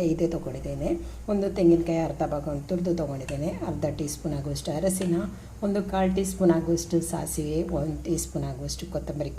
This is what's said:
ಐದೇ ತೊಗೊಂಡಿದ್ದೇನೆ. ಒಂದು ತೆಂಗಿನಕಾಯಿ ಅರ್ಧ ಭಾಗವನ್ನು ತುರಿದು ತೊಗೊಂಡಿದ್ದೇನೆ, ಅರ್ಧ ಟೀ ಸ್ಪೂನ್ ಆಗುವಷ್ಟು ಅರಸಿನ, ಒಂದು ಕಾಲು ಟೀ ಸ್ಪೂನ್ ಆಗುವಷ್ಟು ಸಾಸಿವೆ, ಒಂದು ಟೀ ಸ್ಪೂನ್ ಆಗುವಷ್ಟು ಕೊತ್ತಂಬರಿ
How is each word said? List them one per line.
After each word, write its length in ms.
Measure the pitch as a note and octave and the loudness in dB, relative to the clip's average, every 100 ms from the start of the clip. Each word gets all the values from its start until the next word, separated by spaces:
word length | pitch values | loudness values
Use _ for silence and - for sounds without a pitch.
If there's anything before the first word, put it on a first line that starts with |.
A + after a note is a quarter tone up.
| E3+ | 2
ಐದೇ 160 | D#3+ E3+ | 2 2
ತೊಗೊಂಡಿದ್ದೇನೆ. 560 | D3 C#3 C3 C#3+ C#3 D#3 E4+ - - - | 0 -4 -6 -6 -2 -2 -2 -4 -8 -2
ಒಂದು 160 | G3+ G3 G3 | 0 0 4
ತೆಂಗಿನಕಾಯಿ 440 | E3+ E3+ E3+ E3 D#3 | 8 8 6 2 0
ಅರ್ಧ 160 | - D3+ | 0 -2
ಭಾಗವನ್ನು 320 | D3 D3 C#3+ - | -2 -2 -4 -2
ತುರಿದು 240 | F#3 F3+ E3+ | -2 0 0
ತೊಗೊಂಡಿದ್ದೇನೆ, 480 | C#3+ C3+ - C#3+ D#3+ - E3+ | -2 -4 -6 -4 -2 -4 -4
ಅರ್ಧ 160 | D3+ D3+ C#3+ | -2 -2 -2
ಟೀ 60 | D3 | -4
ಸ್ಪೂನ್ 200 | - D#3+ C#3+ | -4 -4 -4
ಆಗುವಷ್ಟು 340 | C#3+ C#3+ - D3+ | -2 -4 -4 0
ಅರಸಿನ, 400 | F#3 F#3 F3+ E3+ G#3 - - - G#3 | 0 2 2 0 0 -6 -14 -4 0
ಒಂದು 160 | G3+ F#3 | 0 0
ಕಾಲು 200 | F#3+ F#3 F#3 | 2 2 2
ಟೀ 60 | F#3+ | 0
ಸ್ಪೂನ್ 220 | - F#3 E3 | 4 6 6
ಆಗುವಷ್ಟು 420 | D#3+ E3+ - E3+ D#3+ | 4 0 2 0 0
ಸಾಸಿವೆ, 480 | D#3 D3+ - D3+ D#3 F#3 D#3 | -2 -4 -2 0 0 0 0
ಒಂದು 160 | D#3 D3 D#3+ | -2 -2 -2
ಟೀ 80 | D#3+ | -2
ಸ್ಪೂನ್ 240 | - D3+ C#3 | -2 -4 -4
ಆಗುವಷ್ಟು 360 | C3 C#3+ - F3+ D3+ | -4 -6 -8 -6 -6
ಕೊತ್ತಂಬರಿ 360 | - C#3+ C#3+ | -4 -4 -4